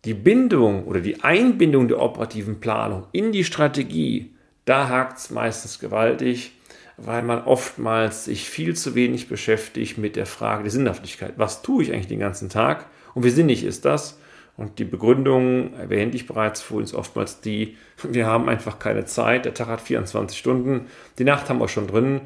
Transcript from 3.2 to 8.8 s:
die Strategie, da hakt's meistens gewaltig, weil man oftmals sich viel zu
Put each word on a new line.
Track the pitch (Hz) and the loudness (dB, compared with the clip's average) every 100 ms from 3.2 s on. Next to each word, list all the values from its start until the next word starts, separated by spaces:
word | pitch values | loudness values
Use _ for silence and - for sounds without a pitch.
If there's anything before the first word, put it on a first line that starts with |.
| 220 | 0
die | 208 | 0
Strategie, | 165 - 147 143 127 80 143 104 - _ _ _ | -2 2 2 2 -2 -2 0 -2 -6 _ _ _
da | - 135 131 | 2 2 4
hakt's | 127 131 - - | 0 -2 -8 -10
meistens | 117 113 110 107 - | -4 -4 -4 -12 -12
gewaltig, | 101 104 113 127 127 123 - _ - - - - | -4 2 2 2 0 -2 -8 _ -20 -20 -20 -16
weil | 110 117 | -6 -4
man | 120 120 | -2 -2
oftmals | 123 127 - - 113 113 110 - | 2 2 2 -6 0 2 0 -2
sich | - - - | -6 -6 -6
viel | - 160 | -4 -4
zu | 165 | -2